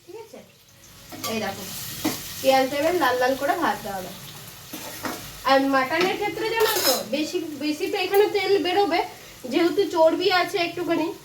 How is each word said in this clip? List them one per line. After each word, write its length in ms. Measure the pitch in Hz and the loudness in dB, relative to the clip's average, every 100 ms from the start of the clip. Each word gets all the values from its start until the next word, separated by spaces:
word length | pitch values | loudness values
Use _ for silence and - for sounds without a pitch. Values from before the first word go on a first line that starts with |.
ঠিক 120 | - 415 | -16 -16
আছে? 140 | 453 247 - - - - - - - - - | -16 -20 -20 -20 -20 -20 -20 -20 -18 -10 -6
এই 60 | 220 | -4
দেখো 200 | 196 196 185 - - - 302 - - - | -4 -6 -10 -10 -10 -4 -4 -4 -10 0
পেঁয়াজটা 340 | 269 262 262 285 | 4 4 4 2
এবার 140 | 320 359 | 2 2
লাল 120 | 262 254 | 2 2
লাল 100 | 254 269 | 2 2
করে 140 | 277 370 | 0 0
ভাজতে 260 | 285 - 208 190 | 0 -2 -6 -8
হবে। 140 | 180 - - - - - - - - - - - - - 262 | -10 -12 -16 -16 -16 -18 -16 -14 -12 -10 -10 -10 -12 -6 4
আর 80 | 269 277 | 4 4
মাটনের 420 | 269 254 320 370 427 | 2 2 0 0 0
ক্ষেত্রে 260 | 403 427 440 | -4 -4 -2
জানো 180 | 453 427 403 370 | 2 2 2 2
তো 80 | 240 190 | 0 -2
বেশি, 240 | 277 311 349 311 285 | -4 -2 -4 -6 -6
বেশি 200 | 302 294 392 | -4 -2 -2
তো 40 | 403 | -2
এখানে 200 | 370 403 415 415 | 2 4 4 2
তেল 160 | 381 392 349 | 2 2 4
বেরোবে, 340 | 392 392 339 370 - - - 247 | 2 2 2 -2 -8 -18 -16 -2
যেহেতু 300 | 302 339 392 381 | 2 2 2 2
চর্বি 340 | 349 320 320 370 359 | 6 4 6 2 2
আছে 160 | 349 392 339 | 2 0 -2
একটুখানি 400 | 349 320 330 330 403 | -2 -2 0 -2 -6